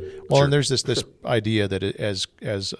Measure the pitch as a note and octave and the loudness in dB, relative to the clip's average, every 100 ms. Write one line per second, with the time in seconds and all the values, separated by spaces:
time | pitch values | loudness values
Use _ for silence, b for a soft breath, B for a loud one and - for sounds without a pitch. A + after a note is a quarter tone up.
0 | B B - C#3 C#3+ D3 B2+ B2 - A#2+ | B B 2 4 6 2 2 -2 0 -2
1 | - _ - A#2 G#2 A2 G2 F#2+ G2 - | -4 _ -2 0 2 2 2 0 -2 -4
2 | G#2+ F#2+ - _ D3 G2+ G2 | -4 -4 -6 _ -6 -4 -6